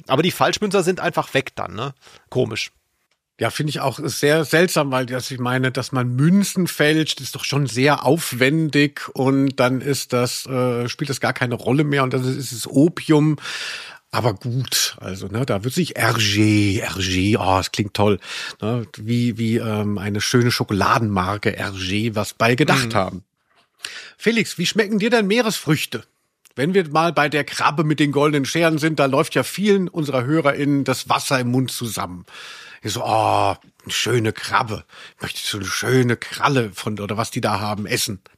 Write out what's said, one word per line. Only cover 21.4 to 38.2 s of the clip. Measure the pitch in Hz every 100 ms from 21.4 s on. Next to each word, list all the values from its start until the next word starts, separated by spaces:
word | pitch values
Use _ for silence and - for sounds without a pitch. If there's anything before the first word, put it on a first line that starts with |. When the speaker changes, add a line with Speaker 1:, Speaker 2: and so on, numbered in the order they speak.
| 110 -
Speaker 2:
Hergé | 101 98 95 104 113
was | 107 101
bei | - 113
gedacht | 123 151 139 120
Speaker 1:
Mhm. |
Speaker 2:
haben. | 110 92 92 - _ _ _ _ _ - - - -
Felix, | - 233 - -
wie | 175
schmecken | 202 202 208
dir | 220
denn | 233 196
Meeresfrüchte? | 233 226 - - 156 - 113 - _ _ _ _
Wenn | - 143
wir | 190 156
mal | 156 165
bei | 147 147
der | 147
Krabbe | 139 - 113 147
mit | 151 151
den | 147
goldenen | 139 151 147
Scheren | 127 165 165 156
sind, | 156 156
da | 139
läuft | 135 -
ja | 139
vielen | 123 - 208 196 180
unserer | 175 143 131
HörerInnen | 123 160 143 135 143 139
das | 131 127 -
Wasser | 117 - 135
im | 120
Mund | 127 123
zusammen. | - 117 - 87 90 90 - - - - -
Ich | 110
so, | 98
oh, | 117 110 104 101 101
eine | 92 _ _ -
schöne | - - 120 110
Krabbe. | - - 101 120 101 - - - -
Ich |
möchte | - -
so | - 104
eine | 95
schöne | - 113 127 123 117
Kralle | - - 127 135 110
von, | 92 117 104
oder | 101 104
was | 113
die | 127
da | 110 101
haben, | 104 104 104
essen. | 117 - 98